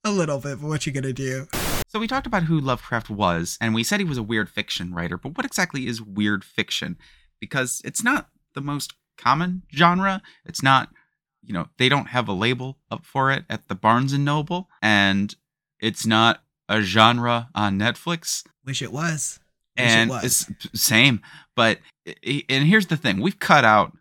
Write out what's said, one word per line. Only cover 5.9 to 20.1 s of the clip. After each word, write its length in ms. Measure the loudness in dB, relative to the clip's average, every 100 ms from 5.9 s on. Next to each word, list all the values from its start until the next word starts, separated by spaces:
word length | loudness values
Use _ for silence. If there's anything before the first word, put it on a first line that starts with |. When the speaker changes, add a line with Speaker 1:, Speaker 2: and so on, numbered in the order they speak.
| -8
Speaker 2:
weird 420 | -8 -2 0 -2
fiction? 520 | -4 -8 -6 -6 -8 -10 -16 _ _ _
Because 400 | -8 -4 -4 -6
it's 180 | -8 -4
not 260 | -2 -2 -6 _ _
the 60 | -10
most 340 | -8 -6 -8 -14 _ _
common 460 | 0 2 0 -4 -8
genre. 480 | 4 4 4 0 -4 -10 _
It's 200 | -14 -2
not, 240 | 4 4 2 _ _ _ _ _
you 120 | -8
know, 140 | -6 -6 _
they 100 | 4
don't 200 | 4 2
have 180 | -2 -2
a 60 |
label 460 | 0 0 0 -6 -12 _
up 160 | -14 _
for 240 | 0 0
it 140 | 0 -4
at 200 | -10 _
the 80 | 0
Barnes 360 | 2 4 2
and 120 | 0
Noble, 440 | 0 -2 -2 -6 -6 _
and 520 | 2 4 4 2 -2 -6 _ _ _ _
it's 260 | -6 -4
not 380 | 0 4 4 2 _ _ -2
a 140 | -2
genre 680 | 2 6 6 4 0 -2 -4
on 240 | -2 0 0
Netflix. 680 | -2 -4 -8 -8 -6 -10 -10 _
Speaker 1:
Wish 180 | -10 -8
it 100 | -8
was. 480 | -6 -6 -4 -8 -10 _ _ _ -2
Wish 100 | 2
it 40 |
Speaker 2:
And 200 | 4 2